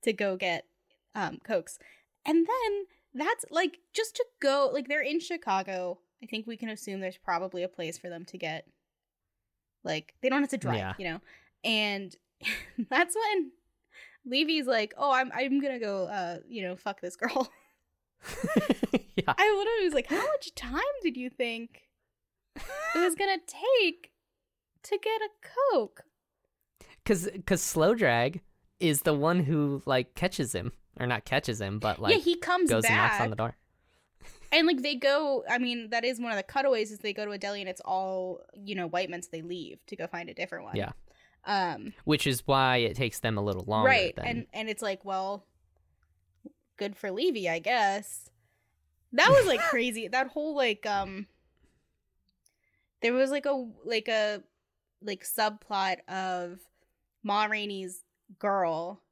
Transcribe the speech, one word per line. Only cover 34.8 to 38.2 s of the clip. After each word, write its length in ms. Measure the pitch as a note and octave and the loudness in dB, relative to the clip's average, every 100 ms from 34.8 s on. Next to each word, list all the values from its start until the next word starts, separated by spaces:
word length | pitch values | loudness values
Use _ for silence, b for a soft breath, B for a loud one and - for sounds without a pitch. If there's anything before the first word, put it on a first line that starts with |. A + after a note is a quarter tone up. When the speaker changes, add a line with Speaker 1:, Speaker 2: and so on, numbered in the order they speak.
Speaker 1:
they 120 | C4 C#4+ | 0 0
go, 480 | C#4 C#4+ D4+ C4 - | 2 2 2 -2 0
I 100 | A#3+ | -2
mean, 320 | B3 A#3+ A3+ | 0 -4 -4
that 140 | A#3 | -2
is 160 | A#3+ A#3+ | -2 -2
one 100 | A#3+ | -2
of 40 | G#3 | -4
the 60 | |
cutaways, 460 | F#3+ C#4 C4+ A#3+ G#3+ | -2 0 2 2 0
is 60 | G#3 | -4
they 120 | G#3+ | -6
go 120 | G3+ | -4
to 60 | G#3 | -6
a 60 | G3+ | -6
deli 220 | G3+ G3+ | -6 -6
and 80 | F#3+ | -6
it's 120 | F#3+ | -8
all, 560 | - F#3 F#3+ F#3+ | -2 -2 0 -2